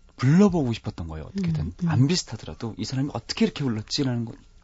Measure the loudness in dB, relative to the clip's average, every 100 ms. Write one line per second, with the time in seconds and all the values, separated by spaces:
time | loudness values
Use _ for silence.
0 | _ -2 4 6 6 4 0 -2 -6 -8
1 | -8 -8 -8 -4 -2 -2 -4 -4 0 4
2 | 4 2 -2 -10 -12 -10 -10 -6 -6 -4
3 | -4 -6 -8 0 0 0 -2 -2 -4 -2
4 | -2 -2 -4 -10 -20 -20